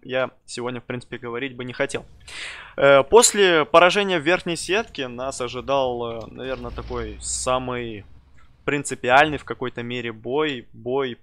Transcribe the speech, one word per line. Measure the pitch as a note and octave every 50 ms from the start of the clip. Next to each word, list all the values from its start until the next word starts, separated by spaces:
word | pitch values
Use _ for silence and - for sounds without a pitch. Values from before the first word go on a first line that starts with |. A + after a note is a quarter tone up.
| _
я | B2+ B2+ C3 C3 B2 - _ _
сегодня, | - - B2 A#2 B2 B2+ A#2+
в | -
принципе, | - B2+ A#2+ - _ B2
говорить | A#2 - A#2+ A#2 A#2+ C3+ C3+ B2
бы | B2 B2
не | B2 A#2+
хотел. | - C#3 - - - - - - - - - - - - - - - - - -
Э, | - C#3 C#3 C#3 C#3 C3
после | - - A3+ A#3+ - - G#3 G3 F#3 E3+ D#3 C#3+
поражения | - - E3 F3 F3+ E3+ G#3 G3+ G3 F#3 E3
в | C3+
верхней | E3 F3+ F3 - F3+ E3+
сетке | - - - F3+ A3 A3+ - - - C3 B2
нас | A#2+ A#2+ B2+ C3+ - -
ожидал, | B2+ A#2 A#2+ B2+ A#2 B2+ C#3 C#3 C3 B2+ B2 A#2+ A#2 A#2 A#2 A2+ A2
э, | A#2
наверное, | A#2+ B2 B2 C3 C3 B2 B2 A#2+
такой | A#2 - A#2 A#2+ B2 A#2+ A2+ G#2+ A2 -
самый | - - - - - C3 B2+ B2+ C3 B2+ B2 B2 A#2+ A2+ A2 G2+ F#2 - - - _ _ - - - - - _ _
принципиальный | - C#3 D3 C#3 - C3 - - B2 B2+ C#3 D3+ D#3 D3
в | C3 -
какой-то | - A#2+ - C3 B2 - B2 A#2
мере | A#2+ B2 B2 A#2 A#2
бой. | A2 A2 A2 A#2+ B2+ D3+ D#3 D3+ C3+ A#2+ - - -
Бой | A2+ A2+ B2 B2+ C#3 C#3 B2+ A#2 -